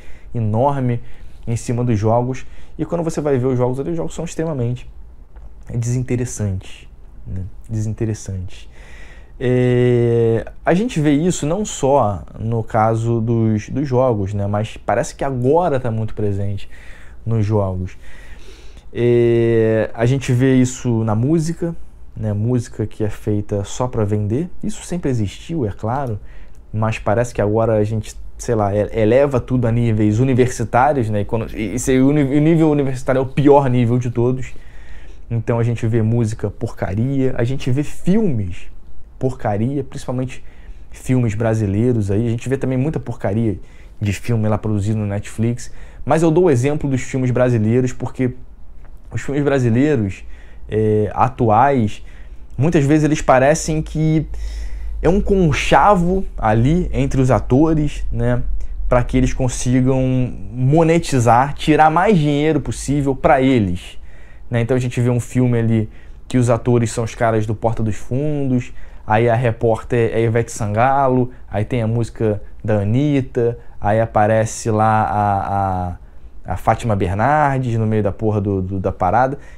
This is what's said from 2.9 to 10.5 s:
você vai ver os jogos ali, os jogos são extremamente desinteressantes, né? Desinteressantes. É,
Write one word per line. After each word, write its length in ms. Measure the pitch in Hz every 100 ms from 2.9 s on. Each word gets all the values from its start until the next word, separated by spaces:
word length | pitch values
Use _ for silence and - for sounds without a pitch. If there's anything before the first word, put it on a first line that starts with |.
| 170
você 180 | 165 160
vai 160 | 147 131
ver 80 | 131
os 100 | 123
jogos 240 | 123 131
ali, 120 | 156
os 40 | 165
jogos 200 | 160 -
são 100 | 165
extremamente 640 | - 160 139 117 123 - - - - - - - - - 120
desinteressantes, 1120 | 117 127 123 123 123 - 104 95 - - - - - - 120
né? 160 | 92 92 - -
Desinteressantes. 1000 | 110 110 104 113 98 - 95 90 - - - - - - - - -
É, 1040 | 123 123 123 123 123 120 120 117 113 113 -